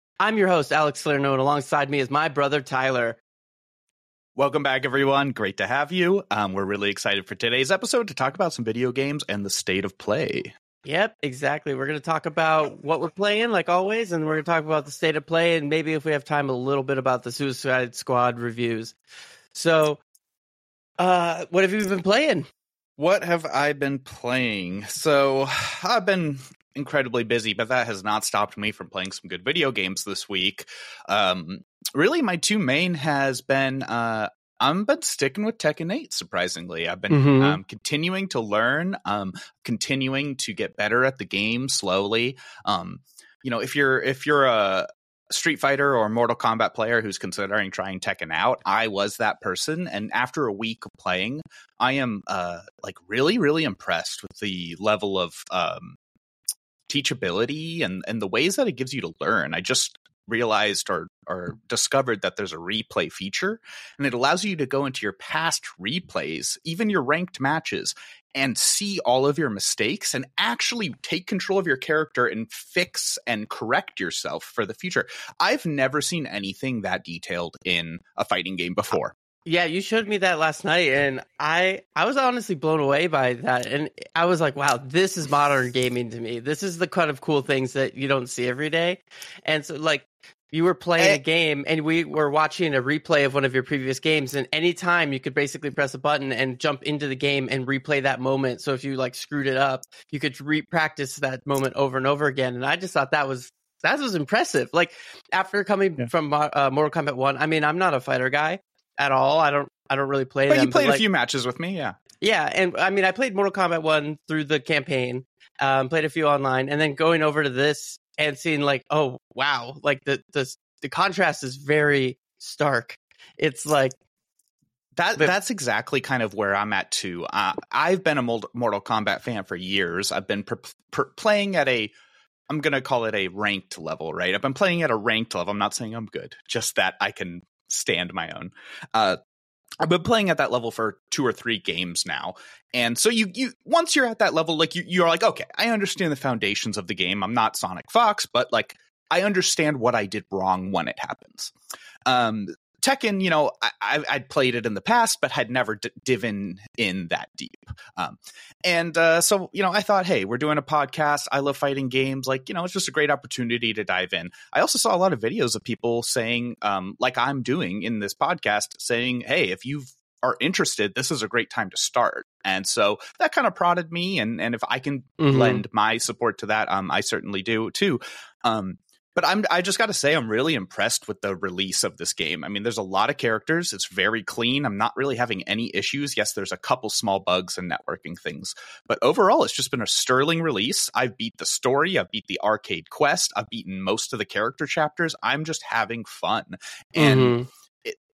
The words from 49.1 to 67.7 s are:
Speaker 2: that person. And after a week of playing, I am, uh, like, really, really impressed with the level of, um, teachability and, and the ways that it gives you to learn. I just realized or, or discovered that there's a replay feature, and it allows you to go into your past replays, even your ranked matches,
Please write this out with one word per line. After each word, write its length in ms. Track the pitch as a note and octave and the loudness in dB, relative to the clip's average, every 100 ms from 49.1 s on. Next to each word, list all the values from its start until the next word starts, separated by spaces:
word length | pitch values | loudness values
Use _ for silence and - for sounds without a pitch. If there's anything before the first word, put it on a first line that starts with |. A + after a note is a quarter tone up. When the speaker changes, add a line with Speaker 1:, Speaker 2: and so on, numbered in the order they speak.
| - | 0
Speaker 2:
that 240 | A2 - | -2 -2
person. 460 | G#2+ F2+ - D#3+ F3+ | -4 -4 -4 -4 -4
And 220 | G2+ G#2+ | -6 -4
after 320 | - B2+ - C3 | -2 -2 -2 -2
a 60 | |
week 320 | G2+ A2+ A2+ G#2+ | -2 -6 -8 -14
of 60 | _ | _
playing, 420 | - F2+ G2+ C#3+ - - - _ | -4 -2 -2 -6 -12 -20 -20 _
I 120 | B2 | 0
am, 280 | C#3 B2+ G#2 - | 2 -2 -4 -6
uh, 320 | F#2+ F2 E2+ - _ | -4 -4 -8 -14 _
like, 140 | - - _ | -14 -14 _
really, 280 | A2 D3 A#3 | 0 2 4
really 260 | D3+ D#3 | 2 2
impressed 580 | D#3 F#2+ - E2+ - - | 0 -4 -2 -2 -2 -8
with 160 | G2 - | -12 -8
the 360 | G#2+ F2+ E2+ E2 | -6 -6 -8 -4
level 400 | G#2 G#2+ G2+ F#2+ | 0 0 0 -2
of, 160 | F2 - - | -2 -4 -6
um, 460 | F#2 E2+ E2+ - - _ _ _ _ - - _ _ _ | -2 -2 -4 -12 -20 _ _ _ _ -8 -8 _ _ _
teachability 920 | D3 C3 C3 F#2+ F2 A#2+ D3 D#3+ E3 | -2 -2 -2 -2 0 -2 -2 -8 -4
and, 180 | A#2+ F#2 - | -4 -4 -6
and 140 | A2 | -6
the 80 | G2+ | -2
ways 280 | A2 D#3 G3 | 0 0 2
that 120 | B3+ | 0
it 40 | |
gives 200 | C#3+ C3 | 0 -6
you 80 | C3 | -4
to 100 | F2 - | -8 -4
learn. 340 | D2+ G#2 C#2+ | 0 0 0
I 60 | E2 | -4
just 380 | F#2 B2+ - - _ _ - | 0 0 0 -6 _ _ -6
realized 640 | A2+ A#2 G#2+ G#2 G2 - | -2 2 2 2 0 -2
or, 180 | F2+ E2 _ - | -4 -4 _ -10
or 300 | F#2 F2 - _ | -8 -8 -12 _
discovered 540 | A#2 - C#3 C3 G#2+ | -2 2 2 2 0
that 140 | F#2 - | -2 -4
there's 160 | G2 | -8
a 40 | E2 | -8
replay 520 | E2+ A2 A2+ - F2 | -6 -6 -4 -4 -4
feature, 480 | - F#2 - F#3 A3+ - - - - | -4 -8 -4 -4 -4 -10 -20 -20 -6
and 80 | C#3 | -4
it 80 | |
allows 300 | A#2+ C3+ F3 | 0 2 2
you 120 | G3+ F3+ | 0 -4
to 100 | C#3 | -2
go 200 | C3+ C#3 | 0 -2
into 180 | B2+ | -2
your 80 | G#2+ | -6
past 520 | F#2+ - D#3 E3 - - - | -6 -6 -2 -2 -2 -6 -10
replays, 800 | F#2+ E3 - - D2+ E2 - - | -6 -6 -4 -6 -4 -6 -6 -8
even 260 | - E3 A3 | -8 -2 0
your 120 | F#3+ | 0
ranked 380 | B2+ D#3 F3+ - | 2 0 0 -2
matches, 540 | C3+ D#3 - | 0 0 -2